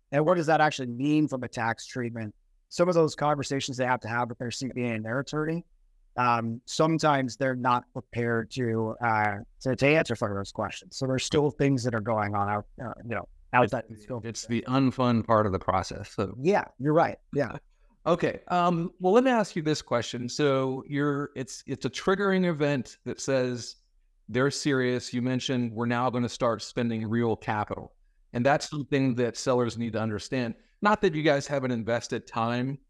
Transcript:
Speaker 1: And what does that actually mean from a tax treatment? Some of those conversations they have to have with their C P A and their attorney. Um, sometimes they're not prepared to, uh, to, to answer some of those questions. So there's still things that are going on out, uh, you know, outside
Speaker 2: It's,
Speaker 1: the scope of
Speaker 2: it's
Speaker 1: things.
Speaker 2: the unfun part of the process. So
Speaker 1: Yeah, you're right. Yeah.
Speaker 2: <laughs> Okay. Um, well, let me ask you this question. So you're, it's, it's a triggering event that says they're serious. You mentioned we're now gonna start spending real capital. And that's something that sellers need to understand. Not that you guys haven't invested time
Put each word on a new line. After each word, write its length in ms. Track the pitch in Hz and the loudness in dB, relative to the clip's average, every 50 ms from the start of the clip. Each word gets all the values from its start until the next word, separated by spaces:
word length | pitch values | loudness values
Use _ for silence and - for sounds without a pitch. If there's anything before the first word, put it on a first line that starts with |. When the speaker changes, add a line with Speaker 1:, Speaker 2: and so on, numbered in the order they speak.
| _ _ 139 | _ _ 0
Speaker 1:
And 120 | 139 156 | 2 4
what 100 | 165 185 | 4 4
does 120 | 175 156 | 4 4
that 140 | 151 160 156 | 4 4 4
actually 260 | 151 156 - - 131 | 4 2 2 -2 -6
mean 400 | 120 117 120 135 147 151 151 151 | -6 -4 -2 0 2 4 4 4
from 160 | - 147 127 123 | 2 0 -4 -6
a 40 | |
tax 380 | 113 - 127 113 117 113 - - | -8 -4 -2 -2 -2 -2 -4 -8
treatment? 480 | - - 131 120 117 117 117 113 107 - _ _ _ _ _ _ _ | -8 -6 -6 -6 -4 -6 -8 -8 -10 -12 _ _ _ _ _ _ _
Some 180 | - - 175 | 0 2 4
of 80 | 180 175 | 4 6
those 200 | 165 160 147 - | 4 4 4 2
conversations 600 | - 147 147 151 143 131 - 139 135 - - 127 | 0 0 0 0 0 -2 -2 -2 -2 -2 -4 -2
they 80 | 127 127 | -2 0
have 140 | 123 127 120 | 0 0 0
to 60 | - | -2
have 220 | 107 117 120 123 113 | -2 -2 -2 -2 -2
with 80 | 117 | -4
their 140 | - 131 120 | -8 -8 -8
C 180 | - - 139 123 - | -6 -6 -8 -6 -4
P 80 | 123 120 | -4 -2
A 40 | |
and 180 | 120 113 110 110 | -2 -2 -4 -4
their 140 | 110 117 143 | -4 -4 -4
attorney. 460 | - - 151 151 156 160 160 170 - _ _ _ _ _ _ _ _ _ _ | -4 -4 -4 -4 -2 -2 -4 -4 -6 _ _ _ _ _ _ _ _ _ _
Um, 420 | 123 123 120 120 117 117 113 113 120 - | 0 2 2 2 2 0 -4 -6 -8 -10
sometimes 720 | - - - 156 160 160 151 - 156 143 135 131 123 107 | -4 2 2 4 4 4 2 4 2 2 2 0 -2 -4
they're 180 | - 135 131 127 | -2 -2 -2 -2
not 280 | 127 123 127 120 127 - _ - | 0 2 2 2 2 0 _ -10
prepared 560 | 131 - _ - 117 120 117 117 113 113 - | -12 -12 _ -4 -2 0 0 0 0 -2 -4
to, 440 | - 131 123 117 110 113 110 110 110 - 120 | -4 -2 -2 0 0 0 0 -2 -4 -2 0
uh, 300 | 117 110 107 107 107 101 101 - - _ - | 2 2 2 2 0 0 -4 -10 -14 _ -6
to, 140 | - 131 123 | -2 -2 0
to 120 | - 131 | 2 4
answer 280 | 143 151 160 160 - 117 | 4 4 4 2 0 -2
some 160 | - 120 104 | -2 -2 -4
of 40 | 101 | -4
those 160 | 98 101 - | -4 -6 -6
questions. 460 | - - 104 92 - - - - - | -6 -6 -6 -6 -6 -12 -16 -16 -10
So 80 | - 135 | -6 -4
there's 180 | 131 131 127 - | -2 -2 -2 -2
still 280 | - - 151 147 147 | 0 2 2 2 2
things 320 | - - 143 139 139 127 113 | 2 2 2 2 2 2 0
that 100 | 127 117 | -2 -2
are 80 | 113 | -2
going 320 | 101 120 113 110 104 101 104 | -2 0 0 0 0 0 0
on 160 | 101 101 101 | -2 0 0
out, 160 | 104 104 104 - - - 127 | -2 -4 -4 -8 -12 -12 -10
uh, 100 | 113 - - 98 | -10 -10 -10 -8
you 80 | 117 113 | -6 -6
know, 120 | 95 87 - - - - - - | -6 -8 -10 -16 -20 -6 2 4
outside 300 | 123 123 104 - 117 - | 4 4 4 0 -4 -6
Speaker 2:
It's, 120 | - 113 107 | -10 -16 -16
Speaker 1:
the 40 | - | -12
scope 200 | - 131 117 110 | -10 -10 -8 -8
of 60 | 117 | -8
Speaker 2:
it's 160 | 107 - - | -8 -8 -6
Speaker 1:
things. 200 | - 120 113 - | -2 -2 -2 0
Speaker 2:
the 60 | 127 | 0
unfun 540 | 127 135 135 127 - - 127 123 120 113 - | 2 4 4 4 2 2 2 2 2 2 2
part 200 | - 113 107 95 | 4 4 4 4
of 60 | 101 | 4
the 80 | 92 90 | 0 0
process. 520 | - - 92 95 87 - - 101 101 - - | 0 0 0 0 0 -2 -6 -10 -12 -8 -4
So 180 | - 101 95 - 123 | -4 -4 -4 -4 -2
Speaker 1:
Yeah, 220 | 135 175 202 165 - - - - | 0 2 2 2 0 -4 -8 -4
you're 140 | 127 151 165 | 0 2 4
right. 240 | 170 156 107 - - _ _ - | 4 4 2 0 -6 _ _ -4
Yeah. 240 | 143 135 104 - - | -2 -2 -2 -6 -12
Speaker 2:
<laughs> 60 | - _ _ _ _ _ _ _ - | -16 _ _ _ _ _ _ _ 0
Okay. 340 | 156 175 170 160 131 - - - | 0 0 2 0 -2 -2 -6 -6
Um, 460 | - 180 180 175 175 175 165 165 185 - - | -2 0 2 2 2 2 0 -2 -4 -4 -2
well, 100 | 180 185 | 2 4
let 140 | 196 240 254 | 6 6 6
me 60 | 269 | 4
ask 220 | 247 226 196 - - | 2 2 0 0 -4
you 80 | 175 | -2
this 200 | 151 151 151 - | 0 0 0 -2
question. 480 | - - 127 120 110 - - 120 117 123 | -2 -2 -2 -2 -2 -4 -6 -8 -8 -6
So 520 | - - 151 143 135 135 131 131 131 135 - | -2 0 2 2 2 2 0 -2 -4 -6 -8
you're, 440 | - 143 139 147 147 143 139 143 - - | -6 -2 0 0 0 0 -2 -4 -6 -8
it's, 260 | 123 131 - - - - | -10 -10 -10 -12 -14 -10
it's 160 | - 135 - - | -10 -6 -4 -4
a 60 | 131 | -6
triggering 560 | - - - 185 196 190 202 196 190 185 185 | -6 -2 0 0 2 2 2 2 2 2 2
event 540 | 175 170 143 147 143 143 131 113 - - - _ | 2 2 0 0 0 0 0 -4 -8 -14 -12 _
that 160 | 123 - - | -10 -8 -6
says 560 | - - 135 131 127 123 123 117 110 - - _ _ _ _ _ _ _ _ _ _ - | -2 0 0 2 0 0 -4 -6 -10 -12 -16 _ _ _ _ _ _ _ _ _ _ -4
they're 200 | 107 123 135 143 | 0 2 2 2
serious. 640 | - - - 151 139 131 127 123 123 120 - - - | 0 0 0 2 2 2 2 2 0 -2 -4 -4 -4
You 80 | 123 | -2
mentioned 520 | 120 127 127 127 - - 131 123 120 117 107 | -2 0 -2 -2 -2 -2 -2 -2 -2 -2 -4
we're 140 | 110 120 | -4 -2
now 220 | 120 120 120 127 127 | -2 0 0 0 0
gonna 200 | 117 123 123 123 | 0 -2 -2 -4
start 320 | - - 131 120 110 101 | -2 0 0 0 0 -2
spending 440 | - - - 127 120 117 113 110 110 104 | -6 -6 -4 -4 -2 -2 -2 -4 -2 -2
real 260 | 113 117 117 117 107 | 0 0 2 2 0
capital. 600 | - - - 110 107 104 - 92 92 - - - _ _ _ _ _ _ _ | -2 -2 -4 -2 -2 -4 -4 -6 -8 -10 -14 -20 _ _ _ _ _ _ _
And 140 | - 123 120 | -4 0 2
that's 240 | 135 147 151 - - | 2 2 2 0 -4
something 440 | 156 151 127 - 147 135 135 131 117 | -8 -8 -2 0 0 2 2 2 2
that 200 | 120 123 117 113 | 0 -2 -2 -2
sellers 420 | - - 135 127 123 120 117 107 | -2 0 2 2 2 2 0 -2
need 140 | 113 117 113 | -4 -4 -4
to 80 | 107 110 | -2 -2
understand. 540 | 110 110 107 98 - - 135 131 123 117 - - _ _ _ _ | -2 -2 -4 -6 -6 -6 -4 -4 -4 -4 -6 -10 _ _ _ _
Not 200 | - 208 214 - | 2 2 4 4
that 140 | - 185 156 | 4 2 2
you 60 | 156 | 4
guys 260 | 151 156 143 139 - | 4 4 4 2 0
haven't 240 | - 143 139 131 127 | -2 -2 -2 0 -2
invested 540 | 123 113 107 101 117 117 - - 127 113 - | -2 -2 -2 -2 -2 -2 -2 -4 -6 -6 -6
time 500 | - - 120 113 117 120 123 123 135 139 - _ | -6 -4 -2 0 0 0 -2 -2 -4 -6 -8 _